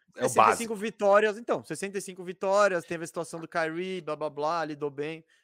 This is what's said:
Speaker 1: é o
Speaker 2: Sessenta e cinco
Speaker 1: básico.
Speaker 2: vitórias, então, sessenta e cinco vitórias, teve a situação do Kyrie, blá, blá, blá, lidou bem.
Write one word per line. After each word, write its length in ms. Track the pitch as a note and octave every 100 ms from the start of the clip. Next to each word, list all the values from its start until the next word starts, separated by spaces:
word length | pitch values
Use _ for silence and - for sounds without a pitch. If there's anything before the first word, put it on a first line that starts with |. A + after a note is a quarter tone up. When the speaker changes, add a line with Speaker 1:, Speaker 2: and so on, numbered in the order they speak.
| _ -
Speaker 1:
é 80 |
o 40 | B3+
Speaker 2:
Sessenta 0 |
e 0 |
cinco 120 | A#3+
Speaker 1:
básico. 340 | G#3+ G3 A3+ G#3+
Speaker 2:
vitórias, 640 | A3 - G3+ G3+ G#3+ G#3
então, 260 | A#3+ F3+
sessenta 340 | A2+ D#3+ G3 G3
e 20 |
cinco 240 | F#3 F3+
vitórias, 600 | F3+ F3+ G3 G3 G3+ F3
teve 200 | - E3+
a 20 | E3
situação 340 | F3+ D#3+ E3
do 60 | D#3+
Kyrie, 540 | F3 D#3+ E3 F#3 F#3
blá, 160 | D3+ D3+
blá, 120 | D3+
blá, 340 | D3 D3+ E3+
lidou 260 | D3+ D3 D3
bem. 340 | C#3 D3+ D#3+ _ _